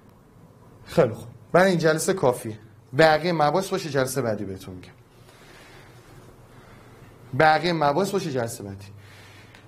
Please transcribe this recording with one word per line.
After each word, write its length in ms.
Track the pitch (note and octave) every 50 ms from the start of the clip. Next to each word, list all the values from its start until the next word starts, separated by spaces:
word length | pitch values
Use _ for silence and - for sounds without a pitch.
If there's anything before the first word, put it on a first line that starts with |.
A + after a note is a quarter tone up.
| - - - - _ - - - - - - - - - - - -
خیلی 280 | - - F3 C#3+ A#2 A2
خوب. 160 | - - - - - - - -
برای 180 | E3+ F#3 G3
این 80 | F3+ D#3+
جلسه 340 | D3 D#3+ D#3 D#3 D#3 G3 F#3
کافیه. 460 | - - B2+ A#2 - - A2+ G#2 - - - - - - - - C3+
بقیه 340 | D#3+ D#3+ D#3 D3+ D#3 F3+ E3+
مباحث 360 | D#3+ D3 D3 D3 F#3 F#3+ F#3+
باشه 220 | G3 F3+ D#3+ D#3+
جلسه 320 | C3 C#3 C3 C3 - C#3 A#2+
بعدی 220 | A2+ G#2+ G2+ G2+
بهتون 300 | F#2+ F#2+ F#2+ - F#2+ F#2
می‌گم. 140 | F2+ - - - - - _ _ - - - - - - - - - - - - - - - - - - - - - - - - - - - - - - - - - - - - - - - - - - - - C3
بقیه 340 | D#3 D#3 D#3 D3+ D3+ F3+ E3+
مباحث 380 | D#3+ D3 C#3+ C#3+ E3+ G3 F#3+
باشه 200 | G3 G3 - E3
جلسه 340 | C3 B2+ A#2 A#2 - - G#2
بعدی. 220 | G2 G2 G2 - - - - - - - - - - - - - - - - -